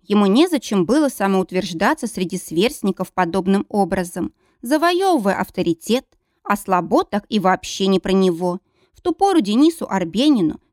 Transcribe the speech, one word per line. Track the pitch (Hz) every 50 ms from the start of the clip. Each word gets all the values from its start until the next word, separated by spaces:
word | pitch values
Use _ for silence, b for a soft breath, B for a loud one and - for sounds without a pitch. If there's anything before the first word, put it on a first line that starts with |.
Ему | _ _ 202 208 208
незачем | 196 190 247 320 370 339 269 - - 226 202 175
было | 160 226 302 311 277
самоутверждаться | - - 208 196 196 190 185 - 180 185 185 180 180 160 196 233 311 - -
среди | 233 - - 185 170 - 175
сверстников | - - 160 160 196 247 294 - - 202 190 _ 190 - _
подобным | - 185 170 165 190 180 190 196 196 - _
образом – | - 208 196 170 196 190 180 175 - 185 170 156 _ _ _ _ _ _ -
завоёвывая | 240 285 311 302 339 359 349 381 392 359 285 202 196 185
авторитет, | - 180 - - - 180 165 165 _ - - 214 254 262 _ _ _ _ _ _ _ _
а | 403 202
слабо | 202 - - 190 180 175 165 196 269 240
так | _ - 208 - _
и | - 208
вообще | 170 185 185 180 - - - - 190 190
не | 196 185
про | _ 190 190
него. | 190 190 185 170 160 180 180 175 185 _ _ _ _ _ _ _
В | _ _
ту | 359 330
пору | _ 381 403 381 339 208
Денису | 185 208 233 285 330 330 - 214 -
Арбенину | - 190 180 170 160 196 262 311 294 233 175 156 - - _ _